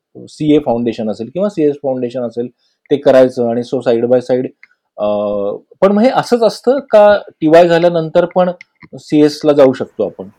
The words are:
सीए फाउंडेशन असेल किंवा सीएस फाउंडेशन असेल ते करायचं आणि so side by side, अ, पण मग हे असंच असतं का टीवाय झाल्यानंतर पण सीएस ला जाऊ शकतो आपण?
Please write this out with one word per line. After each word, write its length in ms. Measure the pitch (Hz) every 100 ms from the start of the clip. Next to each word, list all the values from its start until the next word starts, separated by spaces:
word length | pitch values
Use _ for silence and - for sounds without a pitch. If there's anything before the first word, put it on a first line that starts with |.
| _ 131
सीए 420 | 123 - 151 151
फाउंडेशन 500 | 147 117 120 110 110
असेल 200 | 101 117
किंवा 160 | 175 208
सीएस 260 | 202 147 143
फाउंडेशन 460 | 139 131 123 127
असेल 260 | 120 117 120 - _ _ _
ते 60 | 139
करायचं 520 | 143 131 131 127 120
आणि 120 | 117 117
so 180 | 135 120
side 160 | 117 120
by 100 | 127 120
side, 160 | 127 131 - _ _ _ -
अ, 100 | 104 104 104 104 101 104 _ _
पण 100 | 190
मग 100 | 202
हे 80 | 233
असंच 340 | 247 - 240
असतं 360 | 220 202 - 277
का 420 | 277 214 208 208 - _
टीवाय 260 | 156 160 175
झाल्यानंतर 580 | 170 175 170 160 175 180
पण 260 | 185 180 175 _ _ - 135
सीएस 420 | - 151 151 147 151
ला 80 |
जाऊ 200 | 143 135
शकतो 320 | 127 110 - 98
आपण? 220 | - 95